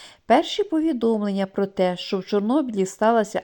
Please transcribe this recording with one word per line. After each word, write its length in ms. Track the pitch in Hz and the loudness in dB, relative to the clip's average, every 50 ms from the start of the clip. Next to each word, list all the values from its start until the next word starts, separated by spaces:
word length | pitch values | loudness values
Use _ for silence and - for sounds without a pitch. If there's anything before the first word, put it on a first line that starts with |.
| - - - _ _ | -20 -20 -20 _ _
Перші 380 | - 220 277 339 - - - 403 | 2 2 2 2 0 -2 -4 -2
повідомлення 800 | 403 - 320 311 320 311 240 226 226 226 214 208 208 196 196 196 | -2 -2 0 0 0 0 0 0 0 0 0 0 -2 -2 -2 -2
про 200 | 190 - - 202 | -2 -2 -2 -2
те, 320 | 196 196 - 185 180 180 175 | -2 0 0 0 0 0 -2
що 220 | - - - 190 | -6 -6 -6 -6
в 60 | 185 | -4
Чорнобилі 600 | - - 202 202 214 247 302 294 247 220 196 190 | -2 0 0 0 2 0 0 0 0 -2 -2 -2
сталася 560 | 185 - - 214 220 233 233 214 202 - 185 | -2 -2 0 2 2 4 2 2 0 -4 -8